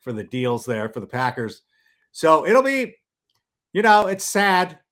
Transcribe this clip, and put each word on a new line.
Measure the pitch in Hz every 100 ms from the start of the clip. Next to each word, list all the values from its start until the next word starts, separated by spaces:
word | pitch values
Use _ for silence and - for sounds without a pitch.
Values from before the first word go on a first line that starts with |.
for | -
the | 110
deals | 98 127 123 120 120
there | 113 110
for | 113
the | 101
Packers. | 123 127 123 113 - _ _ _ _ _
So | - 160 156
it'll | 156 233
be, | 262 269 233 - _ _ _ _ _ _ _
you | 185
know, | 220 208 202
it's | 190
sad | - 208 202 185 180 165 _